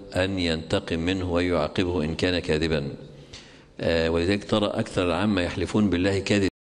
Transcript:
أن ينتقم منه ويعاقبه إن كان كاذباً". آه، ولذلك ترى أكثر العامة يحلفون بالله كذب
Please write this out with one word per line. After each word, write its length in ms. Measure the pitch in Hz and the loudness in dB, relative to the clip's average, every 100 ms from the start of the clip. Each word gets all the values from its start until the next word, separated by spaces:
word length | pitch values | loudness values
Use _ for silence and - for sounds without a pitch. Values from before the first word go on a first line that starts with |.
| - 92 | -6 -2
أن 240 | 95 95 | 0 0
ينتقم 600 | 85 80 80 101 - 85 | 0 0 0 -2 -2 -2
منه 320 | 85 95 90 | 0 -2 0
ويعاقبه 720 | 85 90 85 76 - 90 87 | 0 2 2 0 0 0 0
إن 120 | 76 80 | -2 0
كان 240 | 90 87 | 0 0
كاذباً". 540 | 80 78 80 78 71 - - - - - - - - - | 0 0 2 0 -2 -8 -14 -20 -20 -20 -20 -20 -20 -4
آه، 300 | - 82 82 | 0 2 2
ولذلك 340 | 85 87 101 - | 2 2 0 0
ترى 160 | 107 104 | 0 0
أكثر 380 | - 113 104 90 | -2 -4 -2 0
العامة 360 | 82 107 95 | 2 2 2
يحلفون 480 | 85 - 82 110 104 | 0 -2 -2 2 2
بالله 300 | 87 98 98 | 2 2 0
كذب 280 | - 101 95 - _ | 2 2 2 -2 _